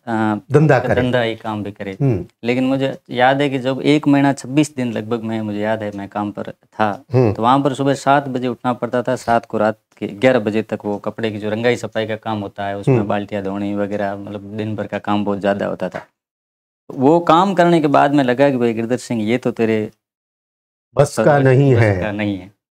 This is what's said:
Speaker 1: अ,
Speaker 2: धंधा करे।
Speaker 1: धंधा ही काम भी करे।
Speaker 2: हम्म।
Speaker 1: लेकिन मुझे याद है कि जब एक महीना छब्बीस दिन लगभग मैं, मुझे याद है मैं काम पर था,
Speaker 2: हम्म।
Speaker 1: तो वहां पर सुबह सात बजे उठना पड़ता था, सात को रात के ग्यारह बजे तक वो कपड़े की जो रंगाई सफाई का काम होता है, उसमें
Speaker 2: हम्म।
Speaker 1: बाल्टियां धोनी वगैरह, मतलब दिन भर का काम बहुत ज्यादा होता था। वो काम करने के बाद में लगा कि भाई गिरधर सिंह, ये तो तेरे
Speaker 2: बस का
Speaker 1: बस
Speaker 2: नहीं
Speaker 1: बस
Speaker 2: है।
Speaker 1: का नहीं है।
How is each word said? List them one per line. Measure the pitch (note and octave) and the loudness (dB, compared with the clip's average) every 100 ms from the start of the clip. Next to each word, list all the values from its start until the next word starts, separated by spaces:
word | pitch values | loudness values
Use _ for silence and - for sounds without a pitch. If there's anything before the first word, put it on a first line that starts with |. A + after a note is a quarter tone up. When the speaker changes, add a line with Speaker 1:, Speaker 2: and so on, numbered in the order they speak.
| - | -6
Speaker 1:
अ, | A2 A2 G#2 - | -2 0 -2 2
Speaker 2:
धंधा | D3 D#3 C3 | 4 4 4
करे। | B2+ B2 | 2 0
Speaker 1:
धंधा | B2+ B2 | 0 0
ही | A2+ G#2+ | -2 -4
काम | A2 G#2+ | -8 -8
भी | G2+ | -8
करे। | G2 G2 | -10 -10
Speaker 2:
हम्म। | F#2+ C#3 G2+ E2+ _ | -2 0 0 -4 _
Speaker 1:
लेकिन | A#2 B2 | -4 0
मुझे | C3 C3+ C3+ - - | 0 0 -2 -6 -8
याद | B2 B2+ C#3 | 2 2 4
है | C#3+ | 0
कि | C3+ | -2
जब | B2 C3 | -4 -2
एक | C#3 D3+ D3 | 2 2 4
महीना | C#3 C#3 | 2 2
छब्बीस | C3+ B2 C#3 D3 - | 0 -2 0 0 -2
दिन | B2 | -4
लगभग | A2+ A2 A#2 | -4 -4 -4
मैं, | A2+ A2+ | -4 -4
मुझे | G#2+ G#2 | -4 -4
याद | G#2+ A2 | -2 -4
है | G#2 G2+ | -4 -8
मैं | G2 | -8
काम | G#2 G#2 | -6 -6
पर | G2+ | -8
था, | G#2 - _ - G#2+ G2 - | -12 -14 _ -4 -4 -4 -2
Speaker 2:
हम्म। | B2+ A#2+ | 2 2
Speaker 1:
तो | G#2+ | 2
वहां | A2+ C3+ | 2 4
पर | C#3+ | 2
सुबह | C3 C#3 | 0 -2
सात | C3+ - C#3+ C#3 | 0 2 2 2
बजे | B2+ B2 | -4 -4
उठना | A#2 B2+ | -4 -4
पड़ता | A#2 A#2 B2 | -4 -4 -4
था, | A#2+ B2 | -2 -4
सात | - A#2 - | 0 0 0
को | A2 | -2
रात | G#2+ A2 _ - | -2 -2 _ -12
के | G#2 | -10
ग्यारह | G2 B2+ B2+ | 0 2 4
बजे | A2 G#2+ | 2 -2
तक | G#2 G#2+ | -4 -6
वो | G#2 G2+ | -6 -6
कपड़े | G#2+ G2+ A2+ | -6 -6 -6
की | G#2 | -6
जो | G#2+ | -6
रंगाई | G#2+ A#2+ A#2+ | -2 0 0
सफाई | A2 A2+ A2 | -4 -6 -6
का | G#2+ | -6
काम | A2 G#2+ | -6 -6
होता | G2 - G2+ | -6 -8 -8
है, | G2+ | -4
उसमें | G2+ B2+ | 2 2
Speaker 2:
हम्म। | G#2 | 2
Speaker 1:
बाल्टियां | G#2 G2+ G#2 | -2 -4 -6
धोनी | F#2+ G2 G2+ | -6 -4 -4
वगैरह, | G2+ G2+ G2+ G2 G2+ | -4 -4 -4 -4 -6
मतलब | G2+ G2+ | -10 -12
दिन | G2 G#2+ G#2+ G#2 | -12 -8 -6 -6
भर | G2+ | -6
का | G2+ | -6
काम | - G#2 | -2 -2
बहुत | G#2 G2 | -2 -2
ज्यादा | G2 G2+ G2 | -2 -2 -4
होता | F#2 F#2 | -6 -8
था। | - - _ _ _ _ _ _ _ - | -8 -16 _ _ _ _ _ _ _ -14
वो | C#3 C3 E3+ | 0 4 4
काम | E3+ D#3+ G3 | 4 4 4
करने | F3 E3+ E3+ | 4 4 4
के | D3+ | 4
बाद | C#3 C#3+ | 4 4
में | C#3+ | 4
लगा | B2 B2 C#3+ | 2 4 2
कि | B2+ | 4
भाई | A#2 | 0
गिरधर | A2+ A2+ B2 | 0 -2 -4
सिंह, | - A#2 | -4 -2
ये | G#2+ B2 | 0 0
तो | B2 | 0
तेरे | A2 A2+ A2 G#2 - _ _ _ _ _ _ _ _ _ | 0 0 0 -2 -10 _ _ _ _ _ _ _ _ _
Speaker 2:
बस | - C#3+ - | 0 0 2
का | A2 C#3+ | 4 4
Speaker 1:
बस | |
Speaker 2:
नहीं | C3+ B2+ C#3+ | 6 6 6
Speaker 1:
बस | A#2+ | 4
Speaker 2:
है। | A2+ F#2+ | 4 2
Speaker 1:
का | G#2 | -2
नहीं | G#2 G#2 F#2+ | -4 -4 -4
है। | F#2 _ _ | -8 _ _